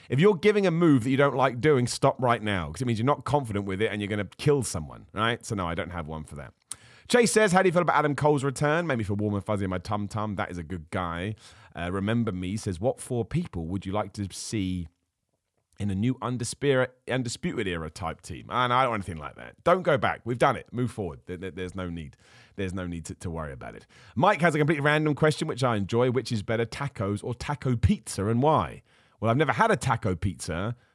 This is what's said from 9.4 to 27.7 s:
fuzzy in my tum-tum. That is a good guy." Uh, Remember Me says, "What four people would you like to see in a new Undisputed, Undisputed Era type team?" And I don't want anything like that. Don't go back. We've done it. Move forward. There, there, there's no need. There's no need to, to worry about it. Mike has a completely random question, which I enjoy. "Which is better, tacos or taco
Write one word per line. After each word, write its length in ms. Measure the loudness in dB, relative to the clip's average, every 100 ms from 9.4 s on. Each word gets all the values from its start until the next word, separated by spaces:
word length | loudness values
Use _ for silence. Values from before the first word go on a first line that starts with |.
fuzzy 220 | -2 -2
in 60 | -2
my 80 | -4
tum-tum. 560 | -4 -4 -4 -6 -4
That 160 | -4 -6
is 80 | -8
a 40 |
good 280 | -8 -10 -6
guy." 440 | -6 -4 -4 -6 -8 -14 -20 -18
Uh, 140 | -8 -6
Remember 400 | -2 0 0 0
Me 280 | -2 -4 -4
says, 200 | -4 -4
"What 220 | -2 -4
four 240 | -4 -6
people 440 | -4 -4 -6 -6 -6
would 180 | -6 -4
you 60 |
like 200 | -4 -4
to 140 | -6 -8
see 580 | -8 -6 -4 -2 -4 -6 _ _ _ _ _ _ _ _ -8
in 100 | -4
a 40 |
new 220 | 0 0 -2
Undisputed, 680 | -4 -4 -6 -4 0 2 0 _ -6
Undisputed 560 | -4 -4 -4 -6 -4 -2
Era 220 | -4 -6
type 320 | -8 -8 -8
team?" 260 | -10 -14 -6
And 200 | -2 2
I 120 | 2
don't 80 | 2
want 180 | 0 -6
anything 140 | -8
like 140 | -12 -14
that. 280 | -18 -4
Don't 180 | 2 2
go 140 | 4 2
back. 240 | 2 -2 -4
We've 120 | 2
done 180 | 2 2
it. 100 | -4
Move 200 | -4 -4
forward. 300 | -4 -8 -8
There, 140 | -12 -10
there, 120 | -10
there's 240 | -8 -8
no 140 | -6 -6
need. 280 | -8 -10 -16 _ -20 -16 -8
There's 160 | -6
no 140 | -4 -6
need 180 | -8 -10
to, 100 | -10
to 140 | -8
worry 220 | -6 -8
about 220 | -10 -14
it. 100 | -16 -20 -20 -10
Mike 260 | 0 2 4
has 140 | 4
a 40 | 4
completely 220 | 2 2
random 360 | 2 2 2 2
question, 320 | 2 2 -2
which 160 | 0
I 100 | 2
enjoy. 380 | 2 0 2 2
"Which 180 | 2 -2
is 140 | -4
better, 200 | -2 -2
tacos 600 | -2 -4 -6 -4 -2 -2
or 100 | -4
taco 400 | -8 -6 -4 -2